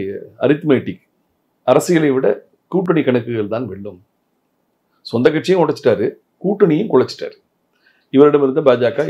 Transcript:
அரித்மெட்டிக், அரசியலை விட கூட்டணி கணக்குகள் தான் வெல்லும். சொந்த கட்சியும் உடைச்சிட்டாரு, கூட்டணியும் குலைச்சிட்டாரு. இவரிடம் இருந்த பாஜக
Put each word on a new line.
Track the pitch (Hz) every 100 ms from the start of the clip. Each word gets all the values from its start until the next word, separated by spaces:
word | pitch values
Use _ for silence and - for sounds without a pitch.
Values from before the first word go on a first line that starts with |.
| 98 98 - - 123
அரித்மெட்டிக், | 151 160 165 - 87 _ _ _ _ _ _ -
அரசியலை | 131 - 165 151 131
விட | 104 - - _ -
கூட்டணி | 180 180 160
கணக்குகள் | 131 123 120 117 101
தான் | 110 123
வெல்லும். | 95 101 92 _ _ _ _ _ _ _ _ _ _ -
சொந்த | 117 143 156
கட்சியும் | 170 185
உடைச்சிட்டாரு, | 156 - 135 101 113 - _ _
கூட்டணியும் | 180 202 196 151 220
குலைச்சிட்டாரு. | 131 117 - 71 - _ _ _ _ _ _ _
இவரிடம் | 135 147 147 139
இருந்த | 135 143
பாஜக | 123 120 -